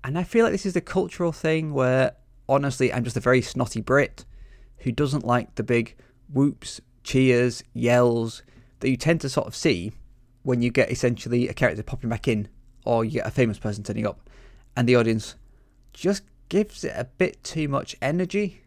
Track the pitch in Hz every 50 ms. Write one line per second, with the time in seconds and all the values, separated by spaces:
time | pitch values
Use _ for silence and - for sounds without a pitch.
0 | - 131 143 170 180 - - 233 226 - - 196 - 196 175 180 165 - - 190
1 | 180 170 - - 180 170 156 - - 160 160 160 165 151 151 139 131 127 127 131
2 | 131 - - - _ _ - - - - 135 139 143 139 131 - 131 120 - 127
3 | 127 120 - 117 - 123 131 127 117 - - 135 127 107 - 113 - - 131 143
4 | 143 - - - - - - - - - - - - - - - - 131 117 -
5 | 147 135 139 147 - 117 120 120 117 - - - 107 110 123 117 117 - - -
6 | - _ _ _ _ - 143 131 139 143 - - - - - - _ _ _ _
7 | _ - - 131 131 127 123 120 123 123 117 - - - _ 117 117 117 120 123
8 | 123 120 117 117 113 113 - - - _ - - - _ _ _ - 131 131 120
9 | - 156 170 160 - 135 - 147 - - - - - 165 113 87 85 107 - -
10 | - - - _ - _ _ _ _ 131 127 120 120 123 117 - 123 - 123 -
11 | - 123 120 104 - 117 120 123 123 - - - 147 117 80 104 107 - - -
12 | - 117 113 110 - 139 113 104 107 - - - - - _ - _ 113 117 113
13 | 113 110 - 120 - - - - 127 120 123 - - 107 101 107 104 - 104 110
14 | 107 101 - - - - - - - - - - _ _ _ 127 123 117 123 123
15 | 117 113 113 110 107 - - - - - - - _ _ _ _ _ - - -
16 | - 180 202 196 - - _ _ - _ - 196 214 208 - - - - - -
17 | 123 - - _ 185 - - - - - - 160 156 143 139 135 - - - -
18 | - 135 151 175 185 180 - 202 208 190 - - _